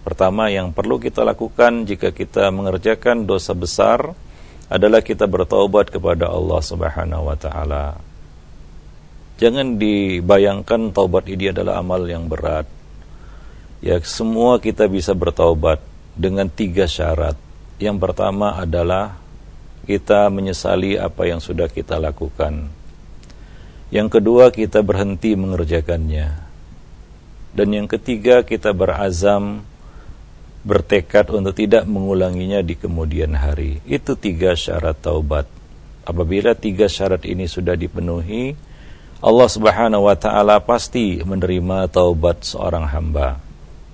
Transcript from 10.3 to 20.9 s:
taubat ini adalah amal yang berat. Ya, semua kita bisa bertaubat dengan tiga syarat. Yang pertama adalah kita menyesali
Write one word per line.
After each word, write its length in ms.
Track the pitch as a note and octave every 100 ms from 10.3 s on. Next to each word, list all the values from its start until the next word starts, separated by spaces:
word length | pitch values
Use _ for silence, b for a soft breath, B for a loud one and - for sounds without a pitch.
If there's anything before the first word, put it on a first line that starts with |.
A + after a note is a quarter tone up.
| G2 G2+ G2 - A#2 A2
taubat 400 | G2+ F#2 F#2 F#2+
ini 240 | F#2+ G2
adalah 240 | F2 F#2 F#2+
amal 240 | F#2 F#2 F2
yang 160 | E2+ E2
berat. 400 | D#2 D#2 D#2 - - - - b b b b b b b b
Ya, 240 | E2 F2
semua 560 | - - A2+ A2+ B2 A#2+
kita 320 | A2 G#2 G#2
bisa 240 | F#2+ G2+
bertaubat 640 | F#2 E2 D#2+ E2+ D#2+ D#2+ D#2 - - - D#2
dengan 320 | F#2 G2 F#2+
tiga 400 | - G2+ F2 E2+
syarat. 480 | - E2 D#2 D#2 C#2+ - - - -
Yang 240 | G#2 G2+
pertama 560 | F#2 F#2+ G2 G2+ G#2 F#2
adalah 560 | F2 E2+ E2+ F#2 G#2 - - - - - - - -
kita 400 | G2+ - G#2 G#2
menyesali 720 | G2 F#2+ F2+ G2 F#2 F#2+